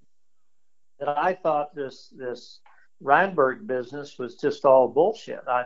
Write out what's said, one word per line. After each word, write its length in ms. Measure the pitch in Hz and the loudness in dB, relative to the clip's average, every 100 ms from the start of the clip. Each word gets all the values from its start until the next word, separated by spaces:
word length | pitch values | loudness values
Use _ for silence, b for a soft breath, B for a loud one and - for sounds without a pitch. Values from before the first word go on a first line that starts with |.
| - - - - - - - - - - | -20 -20 -20 -20 -20 -20 -20 -20 -20 -6
that 100 | 143 | -2
I 260 | 147 170 | 2 2
thought 400 | 185 165 151 147 | 0 0 0 -2
this, 340 | 156 135 - - - | -6 -10 -12 -20 -10
this 440 | 127 120 - - b b b - | -8 -8 -12 -20 b b b -6
Reinberg 680 | 143 147 196 170 131 120 107 | 2 4 4 0 0 -2 -6
business 520 | 127 120 143 - - | -8 -8 -12 -14 -12
was 180 | 123 - | -12 -6
just 280 | 147 143 | -6 0
all 240 | 143 131 123 | 6 6 6
bullshit. 560 | 123 185 220 - 123 - | 2 0 -2 -10 -10 -4
I 160 | 123 | -4